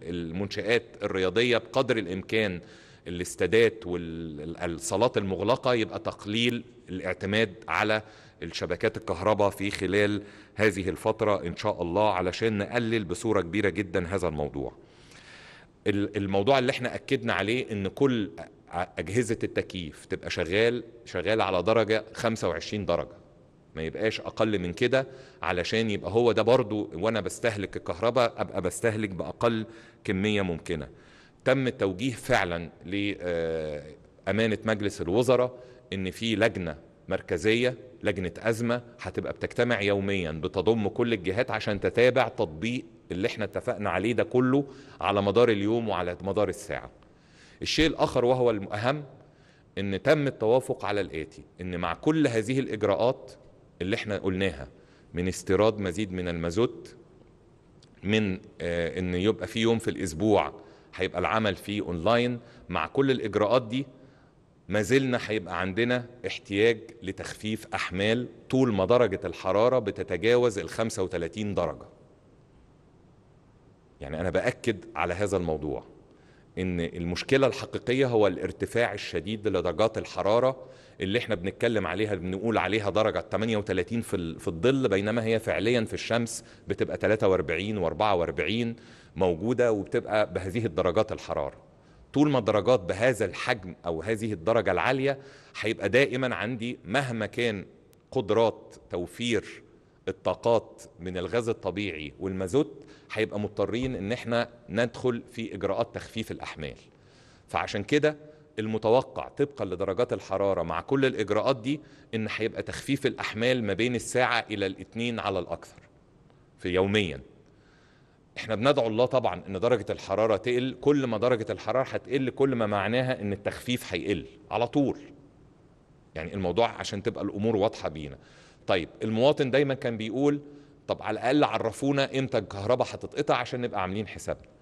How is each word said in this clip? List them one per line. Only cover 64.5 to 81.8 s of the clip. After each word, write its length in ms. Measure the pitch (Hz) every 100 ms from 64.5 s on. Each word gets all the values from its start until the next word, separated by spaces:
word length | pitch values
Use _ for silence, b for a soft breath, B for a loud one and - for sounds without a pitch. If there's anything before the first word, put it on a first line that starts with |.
| _ -
ما 140 | 101
زلنا 360 | 95 131 135 120 -
هيبقى 340 | 107 87 87
عندنا 460 | 92 95 120 123 120 - 95
احتياج 520 | - - 98 113 110 - -
لتخفيف 640 | 90 98 - - 107 110 -
أحمال 520 | 95 - 90 104 117 120 - -
طول 240 | 131 127
ما 100 | 101
درجة 360 | 92 123 113 92
الحرارة 540 | 90 85 95 98 120 127
بتتجاوز 800 | 101 95 92 90 107 120 120 98
الخمسة 440 | 85 - 113 104
وتلاتين 520 | 92 85 82 104 107
درجة. 320 | 92 87 65 - - - _ - - - - - _ _ _ - - _ - _ - - - _ -
يعني 200 | 69 78
أنا 100 | 90
بأكد 540 | 90 117 - - 98 - 78
على 180 | 87
هذا 220 | 87 104 95
الموضوع، 480 | 85 78 76 62 - - - b b b b -
إن 220 | 92 87
المشكلة 640 | 85 90 85 90 - 135 135
الحقيقية 600 | - - 98 - 127 131
هو 200 | 113 101
الارتفاع 680 | 90 92 90 95 117 117
الشديد 540 | 101 - 90 82 107 101
لدرجات 500 | 92 87 82 110 107
الحرارة 580 | - 95 92 113 127 131 B B B B
اللي 180 | 95 101
احنا 160 | 113
بنتكلم 520 | 98 92 - 120 110